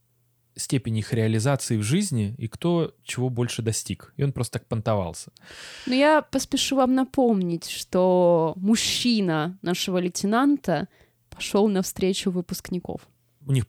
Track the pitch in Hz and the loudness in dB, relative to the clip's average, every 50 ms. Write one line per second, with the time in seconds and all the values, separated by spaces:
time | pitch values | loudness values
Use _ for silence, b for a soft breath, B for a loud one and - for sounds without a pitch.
0 | _ _ _ _ _ _ _ _ _ _ _ - - - 143 123 - 117 110 110 | _ _ _ _ _ _ _ _ _ _ _ -10 -6 -2 -2 -2 -2 -2 -2 -2
1 | 104 - 120 113 110 110 110 110 110 143 139 - - - 117 107 104 110 156 202 | -2 -2 0 0 2 2 2 2 2 0 0 0 -2 -2 -2 0 0 2 0 0
2 | 208 185 135 110 104 101 120 - 117 - - - - 170 175 170 151 - - _ | 0 0 -2 -2 -2 -2 -4 -6 -10 -10 -8 -4 -2 0 0 0 0 -2 -6 _
3 | _ - - 123 127 127 120 120 123 120 - - 113 117 107 - - - 92 - | _ -8 -4 -2 -2 -2 0 -2 -2 -2 -2 -4 -2 -2 -2 -4 -4 -6 -8 -10
4 | - - - - 139 139 - 127 117 - - 117 - - 120 110 - 117 107 101 | -10 -12 -6 -4 -2 -2 -2 -4 -6 -6 -6 -8 -6 -6 -6 -4 -2 0 0 0
5 | 90 82 80 - - - _ B B B B B B B B B B 254 254 262 | -2 -4 -8 -12 -16 -20 _ B B B B B B B B B B 0 2 4
6 | 285 311 311 294 302 - - 269 - - 285 262 - - 269 269 254 254 262 262 | 4 4 4 4 2 0 -4 -4 -2 -2 -2 -2 -2 0 2 2 2 4 4 2
7 | 262 262 - 285 247 233 214 190 180 175 170 165 - - - - - - - 180 | 0 0 2 2 4 4 4 2 0 -2 -2 -4 -6 -8 -10 -10 -8 -2 2 2
8 | 185 185 180 180 180 175 175 160 165 156 156 185 190 208 226 - - - - - | 4 4 6 6 6 6 6 4 2 0 -2 -2 2 2 2 2 2 -2 -2 0
9 | - 240 226 214 190 175 156 156 151 175 185 - - 175 180 - - 196 180 180 | 0 2 2 2 2 0 0 0 -2 -4 -6 -6 -4 -4 -2 -2 -2 -2 0 0
10 | 180 190 - - - 202 220 240 285 285 285 277 - 190 160 147 190 b b b | 0 -2 -4 -2 -2 0 2 4 4 4 2 2 0 0 0 0 -2 b b b
11 | b b b b _ - - - - - - 196 214 214 196 185 185 - - - | b b b b _ -20 -14 -12 -6 0 2 2 4 4 2 0 -2 -4 -4 -2
12 | 190 185 196 - - 196 175 180 175 - 185 - - - 185 175 - - - - | 0 0 0 0 -2 -2 -2 -2 -4 -6 -8 -10 -8 -8 -8 -8 -6 -8 -10 -12
13 | - _ _ _ _ _ _ _ 143 139 135 127 101 | -12 _ _ _ _ _ _ _ -4 0 0 0 0